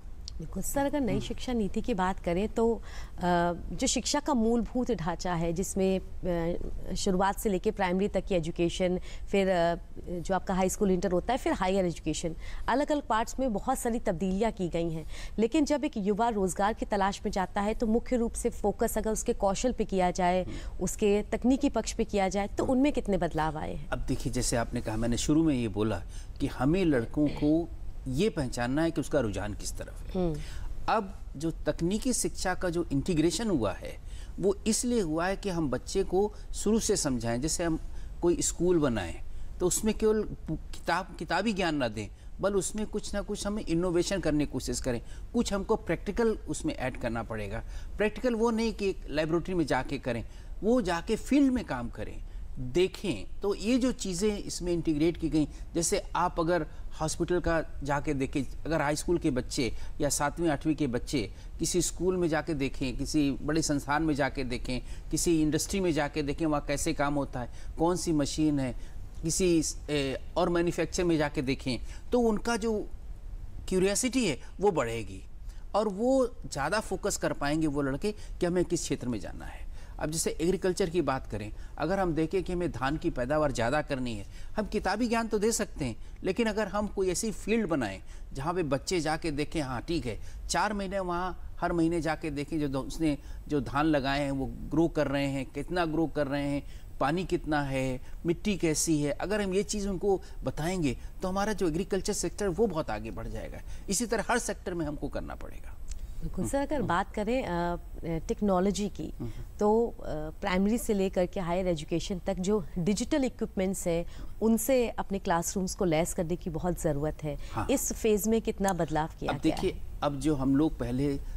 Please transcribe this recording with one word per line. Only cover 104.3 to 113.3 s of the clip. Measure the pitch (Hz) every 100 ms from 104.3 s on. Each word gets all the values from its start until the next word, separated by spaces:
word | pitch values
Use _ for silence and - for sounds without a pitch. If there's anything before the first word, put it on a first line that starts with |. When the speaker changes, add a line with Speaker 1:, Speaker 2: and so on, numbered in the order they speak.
| 233
Speaker 2:
सेक्टर | - 196 202
में | 175 151
हमको | 202 139
करना | 101 76
पड़ेगा। | 67 - - - - - - - -
Speaker 1:
बिल्कुल | 165 - 202
सर, | 277
अगर | 277 214
Speaker 2:
हम्म। | 175
Speaker 1:
बात | 175 196
करें, | 220 208 262
अ, | 202 175 175 170 - -
टेक्नोलॉजी | 165 160 - - 208 180 196 185 208
की, | - - -
Speaker 2:
हम्म। | 120 - - -
Speaker 1:
तो, | 208 220 233
अ, | - - 151 156 -
primary | 202 185 202 233
से | -
लेकर | 202 190 190 180
के | 196
higher | 175 180 180
education | 160 156 165 - 185
तक | -
जो | 180 185 214 156 180
digital | 165 214 247 311
equipments | 254